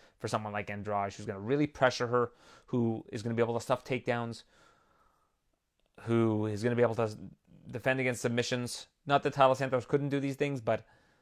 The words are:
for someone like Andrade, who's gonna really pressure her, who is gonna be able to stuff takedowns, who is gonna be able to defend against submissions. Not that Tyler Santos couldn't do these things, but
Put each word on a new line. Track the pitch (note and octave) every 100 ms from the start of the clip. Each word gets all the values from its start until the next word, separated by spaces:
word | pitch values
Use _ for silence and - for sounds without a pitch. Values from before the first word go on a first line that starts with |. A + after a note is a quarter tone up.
| - _
for | A2
someone | A2+ G#2+
like | G#2 G#2
Andrade, | G#2 G2+ G2+ G2+
who's | - G#2
gonna | G2
really | G#2 C#3+ D3
pressure | - B2+ - A#2+
her, | B2 A#2+ - - - -
who | B2 A#2 A2 -
is | A#2
gonna | A#2
be | A#2
able | A#2
to | A#2
stuff | - B2+
takedowns, | - B2+ - A#2+ A#2 A2 - _ _ _ _ _ _ _ _ _ _ _ _ _ _ -
who | A2+ A#2 A2+ G#2+ G#2+
is | G#2
gonna | A#2 A#2
be |
able | A#2
to | A2+ A2 G#2 F#2 - _ G2+ -
defend | B2 C3+ C3
against | B2+ A#2+
submissions. | B2 A#2 A#2 B2 A#2+ - - _
Not | - C#3+
that | C#3+
Tyler | C#3+ C3+ C3
Santos | C3+ B2
couldn't | - C#3+ C#3+
do | C#3
these | C#3 C3+
things, | C#3+ C3+
but | A2+ A2+ - _ _ _